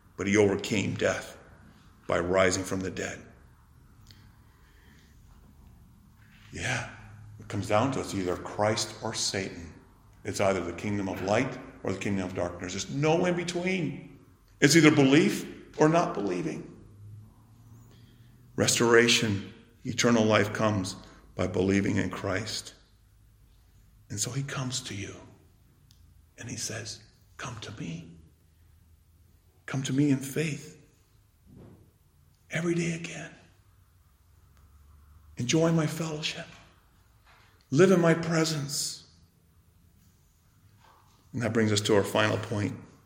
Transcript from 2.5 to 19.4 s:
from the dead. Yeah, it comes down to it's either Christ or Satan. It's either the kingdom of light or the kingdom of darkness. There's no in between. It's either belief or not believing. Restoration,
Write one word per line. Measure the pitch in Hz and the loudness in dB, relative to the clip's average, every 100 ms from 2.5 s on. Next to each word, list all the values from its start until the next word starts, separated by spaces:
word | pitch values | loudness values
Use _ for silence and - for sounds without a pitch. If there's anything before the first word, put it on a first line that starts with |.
| 95 | 0
from | - 95 | -4 -6
the | 92 | -6
dead. | 90 95 - - - - - _ - - - - - - - - _ - - - - _ - - - - - - - - - - - - - - | -8 -10 -10 -18 -20 -20 -20 _ -20 -20 -20 -20 -20 -20 -20 -20 _ -20 -20 -20 -20 _ -20 -20 -20 -20 -20 -20 -20 -20 -20 -20 -20 -20 -20 -18
Yeah, | 87 87 - - - - - - - | -10 -6 -6 -8 -14 -20 -20 -20 -20
it | - | -10
comes | 104 104 | -6 0
down | 107 135 | 2 2
to | 104 | -2
it's | - 98 | -4 -4
either | 90 85 | -4 -4
Christ | - - 107 110 - - | -6 -2 0 0 -6 -8
or | 113 | -8
Satan. | - - 101 95 - 85 - - - - - | -4 -4 -4 -6 -10 -16 -18 -20 -20 -20 -14
It's | 107 92 | -8 0
either | 98 95 | 2 2
the | - | -2
kingdom | 87 107 101 95 | -6 -4 -4 -4
of | 92 | -4
light | 95 113 135 - - - | 0 0 0 -6 -16 -10
or | - | -6
the | 95 | -4
kingdom | 107 98 92 | -2 -2 -4
of | 98 | -4
darkness. | 90 - 90 | -6 -6 -8
There's | 98 - | -8 -6
no | 135 156 170 180 | -2 0 2 0
in | 175 | -2
between. | 170 175 185 185 139 - - - - _ _ - | -4 -4 -4 -2 -4 -8 -16 -20 -20 _ _ 4
It's | 143 165 | 6 10
either | 151 | 8
belief | 143 135 151 202 - - - - - | 8 8 8 6 0 -8 -16 -8 2
or | 156 | 4
not | 170 170 | 4 2
believing. | 131 101 90 156 - - - - - - - - - - - - - - - - - - - - - | -2 -4 -4 -4 -8 -12 -18 -20 -20 -20 -20 -20 -20 -20 -20 -20 -20 -20 -20 -20 -20 -20 -20 -8 -2
Restoration, | 107 - 117 117 117 - 110 98 | 0 4 6 8 8 4 2 -2